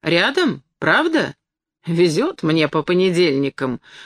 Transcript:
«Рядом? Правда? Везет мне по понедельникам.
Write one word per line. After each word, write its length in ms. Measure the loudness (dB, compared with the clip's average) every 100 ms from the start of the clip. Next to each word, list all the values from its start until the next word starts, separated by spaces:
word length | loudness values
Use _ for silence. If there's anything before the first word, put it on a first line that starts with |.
«Рядом? 600 | -2 0 0 0 -2 -4 -10 _
Правда? 560 | 0 0 2 0 -2 -8 _ _ _ _ -4
Везет 560 | 2 2 2 -2 -2
мне 260 | -2 0 0
по 140 | -2
понедельникам. 960 | -2 0 2 2 0 0 -2 -4 -6 -6 -10 -20